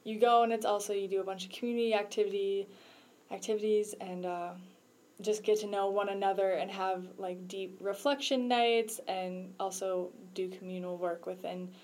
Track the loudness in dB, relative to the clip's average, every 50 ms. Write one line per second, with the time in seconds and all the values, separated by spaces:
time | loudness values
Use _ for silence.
0 | -8 -6 0 4 6 6 8 8 6 6 4 2 2 2 2 0 0 -2 -2 -2
1 | -2 0 -2 -2 -2 -2 -6 -6 -8 -12 -8 -4 -4 -2 0 2 2 4 2 2
2 | 2 0 0 0 0 2 0 0 0 0 0 0 -2 -6 -10 -20 -20 -20 -20 -20
3 | -20 -20 _ _ _ -12 -12 -6 -2 -2 0 0 2 4 4 4 2 0 -4 -8
4 | -8 -8 -6 -6 -4 -4 -4 -4 -6 -6 -8 -12 -16 -20 -20 _ _ _ _ _
5 | _ _ _ -4 -2 -2 0 2 2 2 2 2 2 0 0 0 2 2 2 2
6 | 0 0 0 2 2 2 4 4 2 2 2 0 -2 -4 -4 -2 -2 -2 -2 -2
7 | -6 -8 -10 -8 -6 -6 -6 -8 -10 -8 -8 -6 -6 -8 -8 -4 -4 -4 -2 0
8 | 2 2 2 2 0 0 2 2 2 4 4 6 6 6 6 4 4 0 -4 -6
9 | -4 -4 -2 -2 -2 -4 -6 -8 -10 -10 -6 -4 -4 -4 -2 -4 -2 -2 0 -2
10 | -2 -4 -8 -14 -18 -8 -6 -4 -4 -4 -6 -8 -8 -8 -6 -6 -4 -6 -4 -2
11 | -2 -2 -2 -4 -6 -8 -8 -6 -6 -6 -6 -6 -8 -10 -12 -16